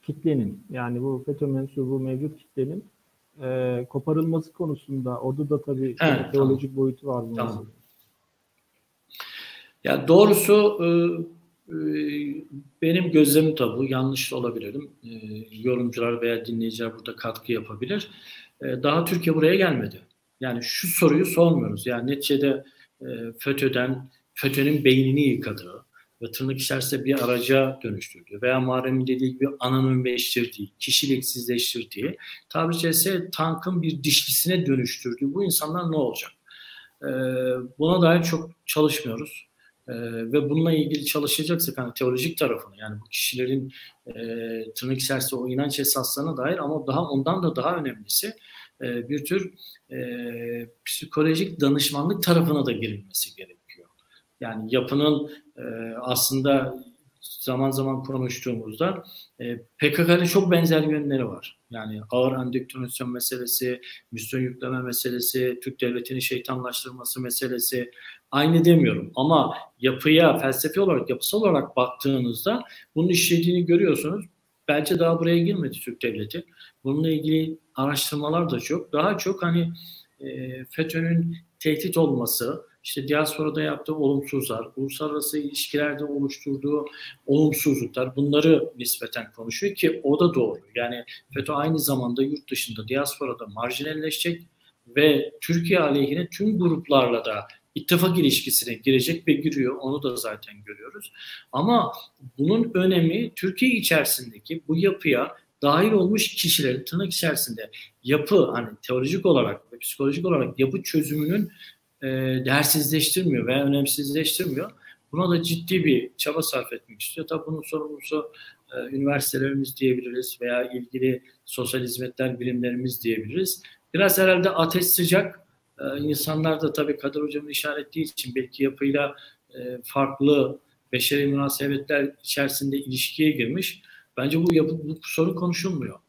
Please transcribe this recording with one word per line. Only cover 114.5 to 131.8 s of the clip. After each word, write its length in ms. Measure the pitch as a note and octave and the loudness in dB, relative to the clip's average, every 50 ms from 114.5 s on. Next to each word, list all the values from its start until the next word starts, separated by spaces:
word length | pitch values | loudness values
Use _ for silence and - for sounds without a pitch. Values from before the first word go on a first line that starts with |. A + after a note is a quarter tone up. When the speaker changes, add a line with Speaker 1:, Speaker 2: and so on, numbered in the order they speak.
| C3+ C3+ F3 G#3+ - _ _ - - _ _ _ - | -2 -4 -6 -8 -10 _ _ -20 -20 _ _ _ -2
Speaker 2:
Buna 180 | D#3 F#3 F3+ | -2 2 2
da 120 | F3 E3 E3 | 2 2 2
ciddi 420 | E3+ E3 E3 - - F#3 F#3 D#3+ | 0 -2 -2 -2 -2 0 2 4
bir 260 | D#3 C3 F3 F3 - _ | 4 4 2 2 -2 _
çaba 260 | - - D3+ D3+ E3 D#3 | -6 -4 -2 -2 -2 -2
sarf 300 | - - C3 A#2 - A#2+ | -2 -2 -4 -4 -6 -10
etmek 280 | - _ _ A2+ G#2 | -14 _ _ -14 -12
istiyor. 260 | - - - - D#3 | -10 -10 -8 -10 -8
Tabii 200 | - D#3+ D#3 D#3+ | -6 -6 -6 -6
bunun 160 | D#3 D#3+ D#3 D3+ | -6 -8 -8 -8
sorumlusu, 680 | - - D#3 D3+ D3+ D3 C#3 - - D#3 D3+ D3+ D#3 - - - - - _ _ _ B2+ | -8 -8 -6 -6 -8 -10 -12 -8 -4 -4 -4 -4 -6 -14 -20 -20 -20 -20 _ _ _ -10
e, 200 | B2+ A#2+ B2 C3+ | -10 -10 -6 -4
üniversitelerimiz 800 | C3+ C#3 C#3 C#3+ C#3+ C#3 - - C3 C3+ C3+ C#3 C#3 C3+ C3 - | -2 0 0 0 0 -2 -2 -2 0 0 0 0 -2 -4 -4 -4
diyebiliriz 600 | - C3+ C3 B2+ B2 B2 B2 A#2+ B2+ B2+ B2 - - | 0 2 2 2 2 -2 -6 -6 -6 -6 -6 -8 -6
veya 300 | A#2+ A#2+ A#2+ B2 B2+ C3 C3 | -4 -2 -2 -2 -2 -4 -6
ilgili 500 | B2+ B2 - - B2+ B2+ C3 B2+ B2 _ _ _ _ _ | -10 -10 -8 -4 0 0 0 0 0 _ _ _ _ _
sosyal 360 | - - - B2 A#2+ - C3 | -12 -8 -6 -6 -4 -2 -4
hizmetler 600 | B2+ B2 A#2+ B2 B2+ B2 - - C3 B2+ B2 A#2 | -4 -4 -6 -6 -8 -8 -4 -4 -4 -4 -2 -2
birimlerimiz 640 | A#2+ B2+ B2 B2 B2 B2 A#2+ B2 B2+ B2+ B2 - - | -4 -2 -2 0 -2 -2 -2 -2 -4 -4 -6 -2 -2
diyebiliriz. 580 | A2+ A2+ A2 A2 G#2+ B2 F3 F#3+ F#3 - - - - - _ _ _ - | -2 -2 -2 -4 -4 -2 -2 -2 -2 -4 -8 -10 -20 -20 _ _ _ 0
Biraz 240 | E3 G3 G3 F#3+ F#3+ | 2 4 4 6 6
herhalde 320 | F#3+ F#3 F#3 F3+ F3+ F#3+ | 6 6 6 6 4 2
ateş 360 | F#3 E3 E3 E3 - F3+ F3+ | 4 2 2 2 2 0 2
sıcak. 540 | - - - F3 E3 F3 G3 G3+ - - - _ _ _ _ _ _ _ - | 2 2 2 4 4 4 4 2 2 -6 -14 _ _ _ _ _ _ _ -10
E, 200 | C#3 C3+ C3+ C#3+ | -8 -6 -6 -4
insanlar 600 | C#3+ D3+ D3+ C#3+ - D#3+ D#3 D#3 D#3 D#3+ D#3 D3+ | -2 -2 -2 -2 -2 -2 0 0 2 2 0 2
da 120 | D#3+ D3 - | 0 -2 0
tabii 240 | - D3 C#3+ D3 | 0 0 0 -2
Kadir 240 | D3 - C#3+ C#3+ D3+ | -2 -4 -4 -4 -2
Hocam'ın 280 | D3+ D3 C#3+ D3 D3 D3 | -4 -4 -4 -6 -8 -6
işaret 380 | C#3+ - - D3+ D3 D3 C#3+ | -6 -4 -4 -4 -6 -6 -8
ettiği 160 | - - D#3+ D#3 | -8 -6 -6 -6
için 320 | D3+ - - - C3 A#2+ | -6 -6 -10 -10 -6 -4
belki 300 | C3 B2+ B2+ - - C#3 | -4 -4 -4 -4 -2 -2
yapıyla, 500 | C3+ C3+ - C#3+ C#3 C#3 C#3+ C#3+ C#3 - - - - _ _ _ _ - | -2 0 0 -2 0 0 0 -2 -4 -6 -10 -20 -20 _ _ _ _ -18
e, 240 | C3 B2 B2 B2+ B2 B2 | -14 -12 -12 -12 -12 -14
farklı 760 | - - C#3 C3+ C3+ C3+ - C#3 C#3+ D3 C#3+ - - - - _ _ _ _ _ _ - | -6 -2 0 0 0 0 2 4 6 6 6 4 0 -2 -8 _ _ _ _ _ _ -4
beşeri 340 | B2+ - - C#3+ C#3+ C#3+ | -2 0 0 2 2 2
münasebetler 880 | C#3+ C#3 C#3 C#3 C#3 C3+ - C#3 C#3 C#3+ C#3 | 2 2 0 0 -2 -2 -2 -2 -2 -2 -4